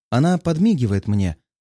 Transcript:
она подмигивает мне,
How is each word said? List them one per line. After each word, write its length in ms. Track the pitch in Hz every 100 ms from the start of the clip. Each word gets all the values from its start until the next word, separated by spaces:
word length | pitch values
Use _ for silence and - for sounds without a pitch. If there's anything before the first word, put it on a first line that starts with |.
| -
она 260 | 120 165 180
подмигивает 720 | 170 160 220 175 117 98 107
мне, 300 | 104 95 78 _ _